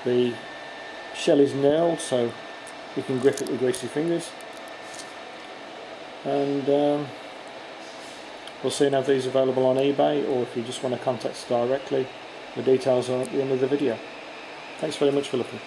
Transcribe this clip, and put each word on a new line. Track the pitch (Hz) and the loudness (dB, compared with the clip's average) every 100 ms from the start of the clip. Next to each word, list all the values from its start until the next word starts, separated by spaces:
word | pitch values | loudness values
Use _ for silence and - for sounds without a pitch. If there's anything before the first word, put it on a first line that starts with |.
The | 127 123 123 110 - - - - - - - | 4 4 2 0 -10 -14 -12 -12 -12 -12 -12
shell | - - 147 | -2 4 6
is | 139 | 6
knurled, | 131 139 151 170 156 | 6 6 6 4 2
so | - 127 117 113 - - - - - | 0 2 2 -2 -14 -14 -14 -14 -8
you | - | -6
can | 131 131 | -2 4
grip | 135 - | 4 4
it | - | -2
with | 131 | 0
greasy | 127 123 120 | 0 0 -4
fingers. | 147 165 170 - - - - - - - - - - - - - - - - - - - - | -2 0 0 -4 -12 -14 -14 -14 -14 -14 -14 -14 -14 -14 -14 -14 -14 -14 -14 -14 -14 -14 -10
And, | 139 143 139 139 131 | -2 0 2 0 4
um, | 143 147 147 143 - - - - - - - - - - - - - - - | 4 4 2 -2 -10 -14 -14 -14 -14 -14 -14 -14 -14 -14 -14 -14 -14 -14 -6
we'll | 135 | -4
soon | - 143 | 4 4
have | 135 131 | 4 4
these | 135 | 2
available | 127 131 131 131 | 4 2 4 4
on | 131 131 | 4 4
eBay, | 139 139 147 147 - | 4 4 4 2 2
or | 127 | 0
if | 117 123 | 0 -4
you | |
just | 113 127 | -6 -4
want | 131 | -4
to | 120 | -2
contact | 135 120 131 - | -2 -2 -4 -6
us | - | -2
directly, | 120 120 135 - 135 131 - - - - | 0 2 0 0 -2 -2 -6 -14 -14 -10
the | - | -2
details | 117 131 135 127 123 | 4 4 6 4 2
are | 127 | -2
at | 131 | 0
the | 143 | 0
end | 135 | 0
of | 131 | 2
the | 131 | 2
video. | 143 139 110 - - - - - - - - | 2 2 0 -6 -14 -14 -14 -14 -14 -14 -6
Thanks | 156 - | -4 2
very | 143 | 4
much | 139 139 | 4 0
for | 127 | -2
looking. | 113 113 | -2 -6